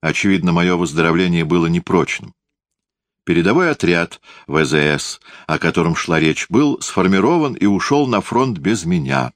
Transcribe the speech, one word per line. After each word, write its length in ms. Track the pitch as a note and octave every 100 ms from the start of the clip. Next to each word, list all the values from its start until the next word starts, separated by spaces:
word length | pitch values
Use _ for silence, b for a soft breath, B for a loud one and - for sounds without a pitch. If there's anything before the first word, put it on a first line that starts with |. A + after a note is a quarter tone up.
Очевидно, 520 | D#2+ D2+ G2+ G2 E2+
мое 240 | E2+ F2+ F2
выздоровление 640 | E2+ D2+ E2 E2+ F2+ E2+
было 240 | D#2+ F2 E2
непрочным. 680 | E2+ - F#2 D2 - - _ _ _ _ _ _ _ _ _ -
Передовой 440 | E2+ E2+ C3+ F3+
отряд 520 | D3 F#2+ E2+ E2+ - B B B
В 160 | D2+
З 340 | D2 D2+ D2 D2
С, 220 | - - B B B
о 140 | D#2+
котором 360 | E2+ E2 E2+ D#2+
шла 240 | - D#2+
речь, 280 | D#2 D#2 -
был 320 | A#2 D3 -
сформирован 720 | - - F#2 F#2+ G2 E3+ D3
и 120 | A#2+ G2+
ушел 420 | G2 - C#3+ C#3
на 140 | G#2+
фронт 360 | - A2+ C3 G2
без 280 | D2 A2 E2
меня. 480 | F2+ C2+ C2+ B1+